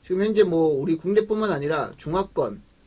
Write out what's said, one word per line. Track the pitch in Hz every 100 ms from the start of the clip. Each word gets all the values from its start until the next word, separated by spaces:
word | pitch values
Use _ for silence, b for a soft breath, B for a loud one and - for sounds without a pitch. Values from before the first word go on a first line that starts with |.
지금 | - 185
현재 | 208 214
뭐 | 190 165 160
우리 | 139 143 160
국내뿐만 | 175 208 214 214 214
아니라 | 147 147 156 117 -
중화권, | 147 180 190 - 120 104 - _